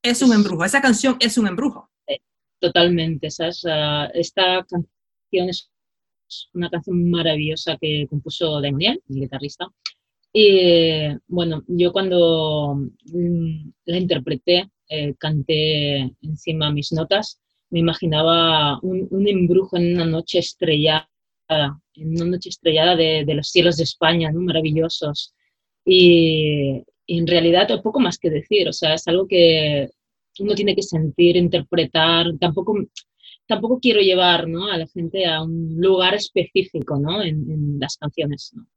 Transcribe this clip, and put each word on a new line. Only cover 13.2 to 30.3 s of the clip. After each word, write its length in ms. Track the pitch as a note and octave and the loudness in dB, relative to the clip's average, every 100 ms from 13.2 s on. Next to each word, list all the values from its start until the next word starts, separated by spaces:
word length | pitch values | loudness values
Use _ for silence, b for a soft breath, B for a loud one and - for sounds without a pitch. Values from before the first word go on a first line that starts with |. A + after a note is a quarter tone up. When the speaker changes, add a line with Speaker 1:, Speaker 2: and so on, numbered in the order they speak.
| F3 E3+ E3 D#3+ D3 _ - | -2 -2 -2 -6 -12 _ -6
Speaker 2:
la 120 | F3 | -4
interpreté, 720 | F3+ D3+ B2+ - - F3 G3 _ _ | -2 -2 -2 -4 0 0 0 _ _
eh, 260 | D#3 D3 C#3 | -6 -6 -6
canté 960 | D#3 D3+ C3+ D#3 D#3 D3+ C#3+ C#3 C3 _ | -4 -2 0 0 0 0 -2 -2 -6 _
encima 500 | D3+ D3+ - D#3+ D3+ | -12 -8 -6 -4 -2
mis 200 | D3 C#3+ | -4 -4
notas, 480 | D#3+ E3 G3+ - - _ _ _ | -6 -2 -2 -4 -16 _ _ _
me 100 | E3+ | -2
imaginaba 1000 | E3 D#3+ F3 D3+ D#3+ E3 E3 D#3 D3 C3+ | 0 -2 -2 0 2 4 2 2 0 -2
un, 260 | F#3 F#3 F#3+ | -6 -6 -4
un 180 | F#3+ G#3 | 0 0
embrujo 500 | F#3+ F3+ F#3 F#3+ F3 | 2 2 2 2 0
en 180 | F3 F3 | 0 0
una 100 | E3 | 0
noche 340 | D#3+ - F3+ | -2 -2 -2
estrellada, 680 | E3+ - E3+ D3+ D#3 D#3 - _ _ _ - | -2 -4 0 2 2 0 -4 _ _ _ -4
en 600 | D#3+ C#3+ D3 _ - D#3 E3 | -2 -2 -6 _ -12 -6 -4
una 100 | E3+ | -2
noche 240 | F3+ F3+ | -4 -8
estrellada 460 | - E3+ D#3 E3+ F3 | -4 0 2 4 4
de, 280 | D#3+ D#3 D3 | 2 0 -2
de 80 | D3 | -4
los 140 | C#3+ | 0
cielos 280 | F3+ E3+ D#3 | 2 2 2
de 60 | |
España, 480 | D#3+ - E3 E3+ D#3 | -4 0 2 2 0
¿no? 100 | D#3+ | -2
Maravillosos. 920 | F3+ D#3+ D#3 D#3 E3 - D3+ D3 - _ _ _ _ _ - | -2 -2 0 0 -2 -4 -6 -6 -12 _ _ _ _ _ 2
Y, 1000 | F#3 F3 E3+ E3 D#3 D3+ D3 C#3 C3 - _ - | 8 8 8 4 2 0 0 -2 -4 -10 _ -6
y 140 | E3+ | -2
en 80 | E3 | 2
realidad 400 | E3+ E3+ F3 G#3 | 2 4 2 2
hay 120 | F#3 | -2
poco 180 | A3 A#3 | -2 0
más 180 | G3 - | -2 -2
que 120 | E3+ | -4
decir, 380 | D3+ - G#3 F3 | -4 0 0 0
o 60 | |
sea, 220 | - D#3+ D#3 | -2 -2 -2
es 120 | - | 0
algo 200 | F3 F#3+ | -2 2
que 600 | F#3 E3 D#3+ D3+ D3 C3+ _ _ _ _ | 4 6 4 0 -2 -4 _ _ _ _